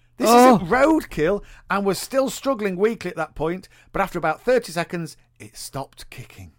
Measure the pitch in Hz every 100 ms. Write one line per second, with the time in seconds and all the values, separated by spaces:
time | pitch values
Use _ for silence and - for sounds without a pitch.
0 | _ _ 214 240 254 220 160 240 285 320
1 | - - 156 202 - - _ 190 196 180
2 | - 269 269 - 269 254 208 180 214 226
3 | 180 165 156 - 151 185 - _ _ -
4 | 190 180 156 156 - 262 - 160 165 180
5 | 160 - _ _ 208 - - 135 135 -
6 | - - 120 - 90